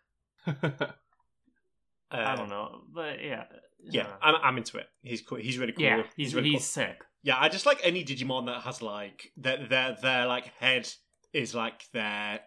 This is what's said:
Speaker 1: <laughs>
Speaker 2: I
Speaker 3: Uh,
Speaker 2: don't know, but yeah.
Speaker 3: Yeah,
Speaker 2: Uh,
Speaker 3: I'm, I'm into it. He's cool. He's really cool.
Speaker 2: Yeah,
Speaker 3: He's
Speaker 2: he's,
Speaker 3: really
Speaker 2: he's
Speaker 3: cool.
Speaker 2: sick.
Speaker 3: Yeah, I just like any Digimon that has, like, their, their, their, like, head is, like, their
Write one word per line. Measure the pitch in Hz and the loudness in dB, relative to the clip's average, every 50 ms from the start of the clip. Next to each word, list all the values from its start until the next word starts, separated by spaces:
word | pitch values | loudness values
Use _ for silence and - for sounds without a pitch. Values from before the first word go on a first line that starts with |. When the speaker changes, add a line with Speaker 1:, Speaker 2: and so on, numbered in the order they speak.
| _ _ _ _ | _ _ _ _
Speaker 1:
<laughs> | _ _ _ _ _ - | _ _ _ _ _ -4
Speaker 2:
I | 147 - - 156 139 - 151 - - - _ _ _ _ _ _ _ _ _ _ _ _ _ _ _ _ _ _ _ _ _ _ | -2 0 -2 -2 -2 -2 -4 -6 -6 -12 _ _ _ _ _ _ _ _ _ _ _ _ _ _ _ _ _ _ _ _ _ _
Speaker 3:
Uh, | - 123 113 110 131 | -4 -2 0 0 0
Speaker 2:
don't | 123 110 104 | -2 -4 -4
know, | 101 101 107 - - - - - 147 | -4 -6 -6 -8 -10 -14 -18 -14 -10
but | 170 160 151 147 - - | -8 -8 -8 -8 -8 -6
yeah. | 147 131 - - - - - - _ _ _ - | -6 -6 -8 -8 -12 -16 -20 -20 _ _ _ -10
Speaker 3:
Yeah, | - 156 120 98 | -4 -2 -2 -2
Speaker 2:
Uh, | 104 101 95 | -4 -4 4
Speaker 3:
I'm, | - 156 156 160 151 | 6 6 6 6 4
I'm | 135 131 127 | 2 2 2
into | 113 - - 113 | -2 -6 -8 -10
it. | - - _ _ | -12 -12 _ _
He's | - 123 120 113 | -10 -8 -8 -8
cool. | - - 131 120 | -8 -8 -8 -6
He's | 110 123 127 127 | -4 -4 -2 -2
really | 127 113 - | -2 -2 0
cool. | - 156 | 2 4
Speaker 2:
Yeah, | 135 113 110 110 - - | 4 4 4 2 -2 -4
Speaker 3:
He's | - 147 131 | -4 -4 -2
Speaker 2:
he's, | 143 | 0
Speaker 3:
really | - - 151 | 2 2 4
Speaker 2:
he's | 147 127 | 2 2
Speaker 3:
cool. | - - - 147 123 | 0 -2 -2 -2 -2
Speaker 2:
sick. | 95 - - - - _ _ - | -2 -4 -8 -16 -20 _ _ 0
Speaker 3:
Yeah, | 139 131 127 | 2 4 4
I | 139 160 | 4 4
just | 165 190 - | 4 4 4
like | 285 285 - - | 4 4 6 4
any | 180 170 185 165 | 2 2 0 -2
Digimon | 135 139 127 120 135 127 131 123 | -4 -4 -4 -2 -2 -2 -2 -2
that | 123 123 120 | -4 -6 -6
has, | 107 123 120 - | -6 -8 -8 -6
like, | 117 107 104 104 104 101 98 - - - _ | -6 -6 -6 -6 -8 -10 -12 -16 -20 -20 _
their, | 160 143 131 135 139 139 | -6 -2 -2 -2 -2 0
their, | 113 131 131 131 131 123 107 | 0 2 2 2 0 -2 0
their, | 127 131 131 123 123 | 0 2 2 4 2
like, | 127 123 127 - - - - | 2 0 0 -2 -6 -8 0
head | 120 131 127 127 113 - - - _ _ _ _ _ _ - | 2 4 4 4 0 -4 -8 -12 _ _ _ _ _ _ -2
is, | 156 123 107 - | -2 -2 -2 -2
like, | 120 113 117 - - - - | -2 -4 -4 -6 -10 -16 -8
their | - 117 107 107 104 104 104 104 104 110 - | -6 -4 -2 -2 -2 -4 -4 -4 -6 -6 -10